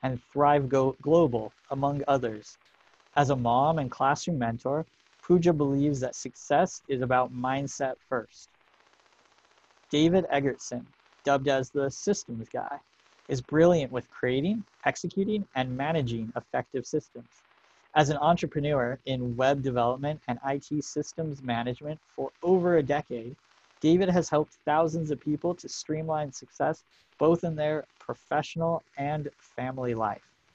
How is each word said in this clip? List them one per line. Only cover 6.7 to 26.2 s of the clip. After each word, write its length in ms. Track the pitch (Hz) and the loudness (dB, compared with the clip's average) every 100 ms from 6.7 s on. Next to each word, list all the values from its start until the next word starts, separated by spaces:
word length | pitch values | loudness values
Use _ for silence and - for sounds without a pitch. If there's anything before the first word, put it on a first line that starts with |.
| - - | -2 -6
is 140 | 131 | -4
about 300 | 123 127 127 | 0 2 0
mindset 600 | 127 127 135 139 - 135 131 - | -4 -4 -4 -4 -4 -6 -6 -6
first. 400 | 127 110 - - _ _ _ _ _ _ _ _ _ _ _ _ _ - | -6 -6 -16 -20 _ _ _ _ _ _ _ _ _ _ _ _ _ -4
David 360 | 147 165 185 165 | 2 4 4 2
Egertson, 540 | 139 139 - - 123 - _ _ _ | 0 0 -4 -8 -12 -14 _ _ _
dubbed 260 | - 139 135 | 0 2 2
as 200 | 135 131 | 0 0
the 220 | 143 139 | -2 -4
systems 580 | - - 202 - 113 113 | -4 -2 -2 -4 -12 -8
guy, 300 | 127 - 143 _ _ _ _ - | -8 -8 -10 _ _ _ _ -8
is 120 | 135 | -6
brilliant 500 | - 151 170 170 127 | -2 4 6 6 0
with 200 | 123 - | -6 -10
creating, 520 | - 127 131 170 226 - _ | -4 -2 0 0 -2 -6 _
executing, 600 | - - 175 196 196 214 196 | -4 -2 -4 -4 -2 -2 -4
and 200 | 131 127 | -6 -4
managing 560 | 127 143 165 123 117 110 120 | -4 -2 -2 -2 -4 -6 -8
effective 500 | - 131 - 131 - | -6 -6 -4 -8 -4
systems. 440 | 151 - 120 - _ _ _ _ _ _ | -6 -6 -16 -20 _ _ _ _ _ _
As 160 | 151 147 | 2 2
an 80 | 147 | 4
entrepreneur 800 | 147 175 160 156 143 143 120 135 - | 2 2 0 -2 0 0 0 -4 -6
in 280 | 131 123 | -4 -4
web 280 | 117 131 143 | 0 2 2
development 580 | 131 123 120 127 147 151 - | 0 0 0 0 -4 -6 -6
and 100 | 120 | -6
I 140 | 139 139 | -4 -6
T 240 | - 151 | -4 -6
systems 600 | - 147 147 - 160 139 | -4 -6 -6 -6 -8 -6
management 560 | 127 117 120 123 147 156 _ | -4 -4 -4 -6 -8 -12 _
for 180 | - 135 - | -8 -8 -4
over 340 | 175 185 175 170 | 2 2 4 2
a 60 | |
decade, 520 | 135 143 - 120 117 139 _ _ _ _ | 2 -2 -2 -10 -10 -16 _ _ _ _
David 300 | 156 175 185 | 4 4 4
has 180 | 180 160 | 2 2
helped 300 | 151 147 _ - | 0 0 _ 0
thousands 440 | 151 165 165 156 | 2 2 0 -4
of 100 | 147 | -4
people 340 | - 147 175 | -2 -2 -2
to 140 | 175 - | -6 -8
streamline 600 | - - 156 160 156 | -12 -8 -6 -2 -4